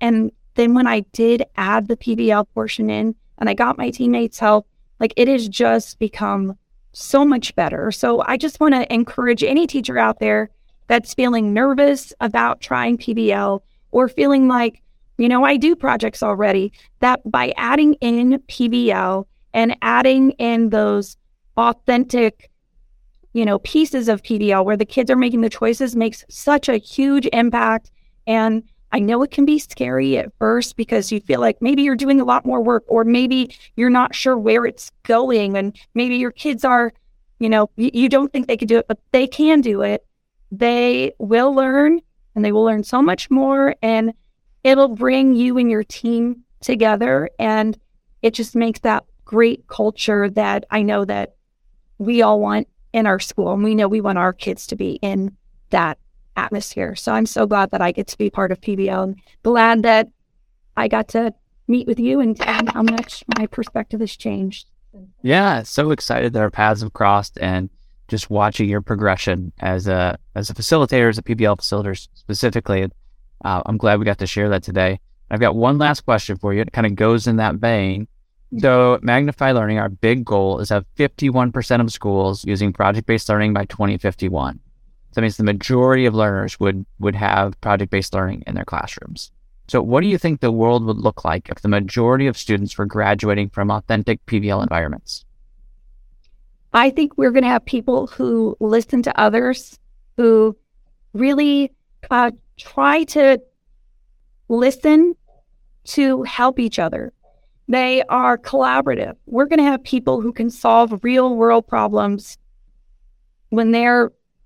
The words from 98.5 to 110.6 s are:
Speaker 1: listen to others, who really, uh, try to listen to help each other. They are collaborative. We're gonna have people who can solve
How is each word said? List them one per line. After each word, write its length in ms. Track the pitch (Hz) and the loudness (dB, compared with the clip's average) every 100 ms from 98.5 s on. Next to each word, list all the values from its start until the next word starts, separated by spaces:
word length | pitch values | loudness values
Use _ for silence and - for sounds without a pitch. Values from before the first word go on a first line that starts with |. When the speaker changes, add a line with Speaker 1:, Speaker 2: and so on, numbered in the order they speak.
| - | -2
Speaker 1:
listen 440 | 214 226 226 240 | 0 0 0 -2
to 160 | 247 - | -2 0
others, 600 | 214 220 247 254 - - _ _ _ - | 0 2 -2 -4 -8 -20 _ _ _ 0
who 400 | 233 226 220 208 _ _ _ _ _ | 4 6 4 -2 _ _ _ _ _
really, 580 | 208 262 285 294 285 269 _ _ _ - | -2 0 2 2 2 -2 _ _ _ -4
uh, 220 | 247 240 - _ _ | 0 0 -2 _ _
try 460 | - - 285 302 311 | -10 0 2 2 0
to 340 | 302 269 262 - _ _ _ _ _ _ _ _ _ - | 4 4 4 -2 _ _ _ _ _ _ _ _ _ -6
listen 680 | 233 254 262 302 311 349 339 _ _ _ _ _ _ - | 0 0 0 4 4 4 0 _ _ _ _ _ _ -8
to 380 | - 269 262 | 0 0 0
help 360 | 262 - 254 262 | -4 0 0 0
each 200 | 233 - | -4 -2
other. 340 | 165 - - _ _ _ _ _ - | -4 -4 -12 _ _ _ _ _ -2
They 340 | 254 254 262 | 0 2 0
are 320 | - 247 254 240 | 0 0 2 0
collaborative. 800 | - 269 254 254 269 247 - - - | -2 0 2 2 0 -2 -4 -10 -6
We're 180 | 240 285 | -2 0
gonna 180 | 311 | 2
have 200 | 285 262 | 2 0
people 380 | - 262 254 262 | -4 -4 -2 -2
who 120 | 220 | -2
can 160 | 233 233 | -4 -6
solve 540 | - | -2